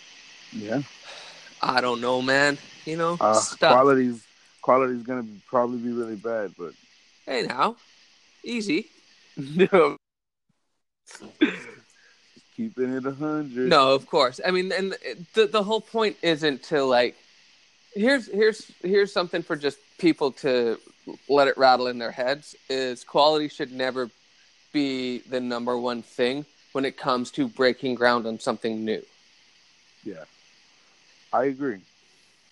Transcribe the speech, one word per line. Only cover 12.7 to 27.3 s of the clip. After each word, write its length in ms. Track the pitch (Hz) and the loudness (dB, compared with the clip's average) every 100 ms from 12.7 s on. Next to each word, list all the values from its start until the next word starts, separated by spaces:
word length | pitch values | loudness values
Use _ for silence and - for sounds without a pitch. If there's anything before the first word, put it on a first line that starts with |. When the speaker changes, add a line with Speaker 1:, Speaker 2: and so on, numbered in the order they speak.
| 104 127 | -4 -4
Speaker 1:
it 120 | 131 131 | -4 -6
a 60 | |
hundred. 560 | 135 151 151 147 123 127 | -6 -6 -4 -6 -4 2
Speaker 2:
No, 240 | 160 135 | 4 6
of 120 | 135 135 | 2 0
course. 340 | 165 127 135 180 | 0 0 0 -2
I 60 | |
mean, 200 | 185 185 | -2 -2
and 240 | 180 190 - - 117 175 | -4 -4 -6 -12 -14 -6
the, 140 | - 208 | 0 2
the 160 | 214 | 2
whole 180 | 202 220 | 0 -4
point 360 | - 226 214 - | -4 -2 -2 0
isn't 400 | 170 160 151 127 | -2 0 0 -2
to, 200 | - 151 | -2 0
like, 320 | 135 123 123 - _ _ _ _ _ _ _ 208 | 2 4 2 -2 _ _ _ _ _ _ _ -2
here's, 320 | 220 277 208 | 0 0 -2
here's, 440 | 202 220 214 - - | 0 0 0 -12 -10
here's 280 | 185 202 202 | 0 2 2
something 300 | 196 175 175 | -2 -4 -4
for 140 | 170 165 | -6 -4
just 240 | 143 - _ _ | -4 -6 _ _
people 340 | 170 151 143 | 0 2 -2
to 440 | - 147 127 117 110 - _ - - _ | -2 -2 0 0 -4 -10 _ -18 -18 _
let 200 | 143 135 | 2 4
it 100 | - | 4
rattle 300 | 131 127 127 | 6 4 2
in 100 | 123 | -6
their 140 | 117 | -8
heads: 440 | 135 127 147 - - _ | -4 -4 -4 -8 -20 _
is 340 | 135 131 123 | -4 -4 -6
quality 440 | - 160 147 156 151 | -4 4 4 4 -2
should 240 | - 143 | -6 -10
never 380 | 127 131 123 120 - _ _ _ _ _ | -4 -4 -4 -6 -10 _ _ _ _ _
be 480 | 147 139 131 127 123 - | -2 -2 -2 -4 -8 -6
the 100 | 127 | -6
number 380 | 123 120 120 123 | -4 -4 -2 -2
one 240 | 123 120 | -2 -6
thing 420 | 110 - 123 135 156 _ _ | -10 -2 -2 -2 -8 _ _
when 120 | 135 131 | -4 -4
it 100 | - | -4
comes 360 | 147 123 123 | -2 -2 -2